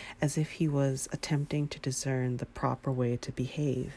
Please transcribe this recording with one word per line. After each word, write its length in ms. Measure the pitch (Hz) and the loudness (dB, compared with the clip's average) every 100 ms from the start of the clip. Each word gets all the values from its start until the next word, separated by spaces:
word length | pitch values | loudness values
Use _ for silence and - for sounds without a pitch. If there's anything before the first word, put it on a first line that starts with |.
| - - | -14 0
as 160 | 151 156 | 2 2
if 140 | 151 | -2
he 160 | - 160 | 0 2
was 420 | 143 139 131 - | 4 2 0 -4
attempting 560 | - - 147 147 151 147 | -6 0 0 2 0 0
to 100 | - | -2
discern 580 | 135 127 139 131 127 123 | -4 -2 0 2 2 0
the 80 | 117 | -4
proper 460 | - 135 - - | -2 0 0 0
way 260 | 127 120 120 | 2 2 0
to 140 | - | -2
behave 640 | 127 127 - 147 127 135 | -4 -4 0 0 0 -2